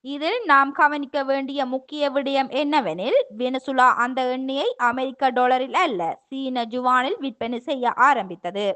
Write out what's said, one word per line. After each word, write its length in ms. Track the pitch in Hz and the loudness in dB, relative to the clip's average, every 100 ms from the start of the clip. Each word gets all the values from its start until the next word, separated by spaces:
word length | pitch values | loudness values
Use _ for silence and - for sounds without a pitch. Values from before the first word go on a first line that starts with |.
| 254 | -10
இதில் 320 | 285 311 480 403 | -6 -4 -2 4
நாம் 240 | 269 269 | 4 4
கவனிக்க 460 | 294 302 294 277 294 | 2 2 2 -4 -4
வேண்டிய 380 | 269 269 269 277 254 | 0 -2 -2 -4 -4
முக்கிய 380 | 262 262 302 285 | -4 -8 -4 0
விடயம் 400 | 269 277 269 262 | 0 0 -2 0
என்னவெனில், 680 | 262 294 302 202 165 220 508 494 | -2 0 0 0 -4 0 0 0
வெனிசுலா 560 | 214 254 254 269 262 254 - | -4 -4 -4 -2 4 4 4
அந்த 240 | 247 262 254 | 0 0 -2
எண்ணெயை 400 | 254 262 269 415 - | -2 -4 -2 -4 0
அமெரிக்க 500 | 247 254 262 262 269 | -2 0 -6 0 0
டாலரில் 460 | 247 247 254 262 302 | 2 2 2 0 0
அல்ல, 220 | 349 196 165 - | 0 0 -4 -6
சீன 420 | _ 269 262 254 233 | _ -8 -4 -4 -4
ஜுவானில் 520 | 247 254 254 262 453 | -2 2 2 2 -4
விற்பனை 400 | 277 - 233 240 | -6 -6 -6 -6
செய்ய 320 | 247 277 240 - 269 | -4 -2 0 4 4
ஆரம்பித்தது. 640 | 254 196 170 175 196 208 | 4 -2 -8 -6 -2 -2